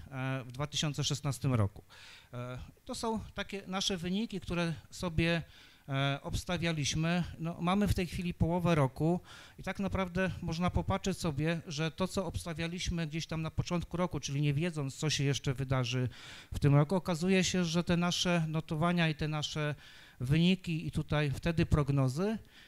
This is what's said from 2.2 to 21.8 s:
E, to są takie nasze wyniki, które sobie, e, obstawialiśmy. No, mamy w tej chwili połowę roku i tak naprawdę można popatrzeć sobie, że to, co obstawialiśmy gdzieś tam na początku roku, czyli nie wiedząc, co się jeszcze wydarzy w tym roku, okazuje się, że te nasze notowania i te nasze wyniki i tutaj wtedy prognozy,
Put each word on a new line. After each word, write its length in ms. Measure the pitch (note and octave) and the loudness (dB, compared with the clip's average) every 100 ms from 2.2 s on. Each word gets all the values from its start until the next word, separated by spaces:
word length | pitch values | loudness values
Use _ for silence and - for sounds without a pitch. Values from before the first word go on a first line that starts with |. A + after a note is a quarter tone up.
| - | -16
E, 260 | A#2+ B2 B2+ - - | -12 -10 -10 -14 -16
to 100 | - | -12
są 260 | B3 A#3 A3 - | -6 -4 -4 -6
takie 280 | - G3 G3 F#3+ | -10 -8 -8 -6
nasze 300 | F#3+ F#3+ F#3+ | -2 -2 -2
wyniki, 440 | F3 F#3+ A#3 F#3+ | -2 -2 -2 -6
które 340 | - E3+ E3+ D#3 - | -4 -2 -2 -4 -10
sobie, 520 | - F3+ D#3+ E3 E3+ - - - - - | -8 -4 2 2 2 -2 -14 -20 -16 -6
e, 300 | C3+ C#3 C#3 | 0 0 -2
obstawialiśmy. 1040 | E3+ - - F3 E3+ D#3+ C3+ - D#3+ F3+ E3 - | -4 -6 -2 -2 0 0 0 0 2 2 0 -4
No, 180 | E3 - | -8 -2
mamy 280 | E3+ G3+ G3+ | 0 2 2
w 60 | |
tej 120 | - F3+ | 2 -2
chwili 280 | - F3 | -4 -4
połowę 400 | - D#3+ F3+ F3 | 0 2 2 4
roku 460 | E3 C3+ - D#3 F3 - - - - | 4 4 2 2 2 -2 -18 -20 -10
i 40 | |
tak 180 | - F#3+ | -8 -4
naprawdę 500 | G3 F#3 F#3 F3 F#3 - | -2 -2 -2 0 0 -2
można 280 | E3+ D#3+ F3+ | -4 0 2
popatrzeć 480 | F3+ E3+ F#3+ - F3+ | 2 0 0 0 -2
sobie, 420 | F3 C#3 D#3 E3+ - | -2 0 0 -2 -4
że 240 | C3+ D#3+ | -4 -4
to, 180 | - F#3 | -2 -2
co 180 | - E3+ | -2 -2
obstawialiśmy 800 | - - D#3 E3 F3+ - E3+ D#3 | -4 -6 -6 -4 -4 -4 -2 -2
gdzieś 200 | E3 D#3 | -4 -4
tam 160 | D#3+ | -4
na 80 | D#3+ | -4
początku 460 | - - F3 - E3+ | -4 -2 -2 -2 -2
roku, 240 | F3+ D3+ | -2 -2
czyli 200 | - C#3 | -4 0
nie 140 | D3 | 2
wiedząc, 420 | C#3+ F3 D#3 C#3 - | 2 0 -2 -6 -2
co 140 | D#3 | -2
się 140 | C#3 | 0
jeszcze 300 | C#3 C#3 - | 0 0 -2
wydarzy 540 | B2+ C3+ C3 A#2+ B2+ B2+ - - - - | -2 0 0 0 0 -2 -4 -16 -16 -10
w 40 | - | 2
tym 160 | D3 | 6
roku, 220 | C#3+ D3 F#3+ | 8 6 2
okazuje 480 | - E3 F3 F#3+ | 0 0 4 4
się, 200 | F3+ F#3 | 4 2
że 200 | F3 E3 | 2 2
te 120 | E3+ E3+ | 2 2
nasze 480 | F3 E3 F#3 F3 D#3+ | 2 0 2 2 2
notowania 600 | D#3+ - D#3 E3+ F3 E3 | -2 -2 0 2 4 2
i 60 | |
te 140 | D3 D#3 | 2 -2
nasze 460 | D3+ C#3+ D#3 D3 C#3+ - - - - | -2 -4 -2 -2 -4 -10 -20 -18 -6
wyniki 640 | B2 D#3 E3+ F#3 F#3 D#3+ D#3 | 2 6 6 4 2 -4 -2
i 40 | |
tutaj 400 | - D3+ D3+ D3 | -4 0 0 0
wtedy 360 | C3 E3+ E3 E3 | 0 0 2 4
prognozy, 720 | D3+ | 4